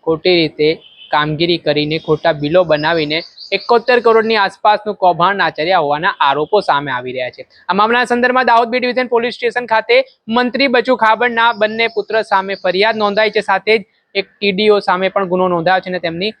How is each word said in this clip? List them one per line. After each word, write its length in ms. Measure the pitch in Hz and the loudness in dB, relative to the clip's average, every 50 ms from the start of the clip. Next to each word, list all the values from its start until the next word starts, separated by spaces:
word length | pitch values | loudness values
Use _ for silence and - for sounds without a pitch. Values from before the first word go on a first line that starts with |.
| _ | _
ખોટી 300 | 160 160 156 _ 185 180 | -4 -4 -2 _ 0 0
રીતે 320 | 170 165 151 - - 151 151 165 160 _ - _ _ - - | 2 0 -2 -2 -2 0 0 0 -2 _ -20 _ _ -12 -4
કામગીરી 540 | - 151 147 151 156 143 170 170 175 160 _ | -2 -2 0 0 -2 -2 -2 -2 -2 -2 _
કરીને, 320 | 156 147 147 151 151 156 160 | -2 -2 0 -2 -2 -4 -6
ખોટા 340 | - - 156 151 - 135 139 | -2 -2 -4 0 0 -2 -2
બિલો 280 | 147 143 147 160 185 185 | 0 -2 0 2 2 2
બનાવીને 540 | 160 156 147 151 156 170 165 156 147 151 165 170 - - - - - | 2 0 0 0 0 0 0 0 -2 -2 -4 -6 -8 -20 -20 -10 -6
એકોતેર 460 | 202 196 - - 240 233 226 - 247 247 | -6 -6 0 2 0 0 2 2 0 2
કરોડની 400 | 220 240 226 226 220 226 226 214 196 | 4 4 4 4 2 2 0 0 0
આસપાસનું 560 | 190 - _ _ 214 208 202 - 214 202 - - | -2 -2 _ _ 2 2 2 0 -6 -6 2 2
કૌભાંડ 420 | 180 175 156 170 185 202 196 180 160 | 2 2 4 2 0 2 0 -2 -2
આચર્યા 360 | 151 - 151 170 190 180 156 | -2 -2 -2 2 2 2 2
હોવાના 320 | 143 143 147 160 196 - - | 0 -2 0 0 -2 0 2
આરોપો 360 | 151 143 139 143 156 151 - 208 | 0 0 2 0 -2 0 0 0
સામે 300 | 185 - 156 143 143 143 | 2 2 0 0 0 -2
આવી 260 | 131 123 123 127 123 127 | -6 -6 -6 -8 -8 -6
રહ્યા 180 | 127 123 - | -8 -8 -8
છે. 120 | - 131 _ _ - _ - | -14 -20 _ _ -20 _ -10
આ 100 | 180 196 | -2 0
મામલાના 320 | 208 220 233 247 247 - | 0 2 2 0 0 0
સંદર્ભમાં 380 | 240 240 240 247 254 262 262 233 | -2 0 0 0 0 0 2 4
દાહોદ 240 | 240 226 240 226 226 | 2 2 2 0 -2
બી 100 | 254 240 | -4 -2
ડિવિઝન 300 | 247 240 240 254 247 247 | -2 -2 -2 -4 -2 -2
પોલીસ 200 | 233 233 247 220 | -2 -2 -2 -6
સ્ટેશન 320 | - - 240 214 247 247 226 | -4 -6 -4 -4 -4 -4 -2
ખાતે 280 | 226 220 220 - 233 254 269 - _ _ _ - | -2 -2 0 2 2 2 2 0 _ _ _ -4
મંત્રી 440 | 220 240 247 247 - 262 277 277 240 | -2 0 0 0 0 0 0 2 2
બચુ 220 | 247 233 247 254 233 | 0 2 2 0 2
ખાબડના 540 | 226 220 220 214 240 247 240 226 226 233 233 | 2 2 2 2 0 -2 0 0 0 0 0
બંને 380 | 202 214 214 220 226 233 226 226 | 0 -2 -2 0 -2 -2 -2 -2
પુત્ર 280 | 214 196 _ 208 220 208 | -4 -6 _ -2 -4 -2
સામે 300 | - 208 190 190 190 196 185 | 0 -2 -2 -2 -2 -8 -4
ફરિયાદ 460 | - 185 180 185 202 220 226 220 214 | -4 -4 0 0 0 0 0 0 -2
નોંધાઈ 340 | 202 202 202 220 214 208 220 | 0 0 0 0 0 0 -2
છે, 40 | |
સાથે 320 | 196 - 196 190 - - 220 | -2 0 -2 -2 0 0 0
જ 60 | 214 185 _ _ _ _ _ _ | 0 0 _ _ _ _ _ _
એક 120 | 196 190 _ | -6 -6 _
ટી 300 | _ _ 202 202 196 185 | _ _ -2 -2 0 0
ડી 160 | 214 214 208 | 2 2 2
ઓ 60 | 202 | 2
સામે 260 | 196 - 185 180 190 190 | 2 0 -2 0 0 -2
પણ 220 | - 202 196 180 175 | -2 -2 -2 0 0
ગુનો 200 | 185 185 185 180 | 0 0 0 0
નોંધાયો 320 | 170 165 175 185 185 180 | 0 0 2 0 0 0
છે 60 | 190 180 | -4 -8
અને 80 | 180 | -6
તેમની 340 | 170 170 165 170 185 214 214 _ | -6 -6 -6 -4 -6 -8 -8 _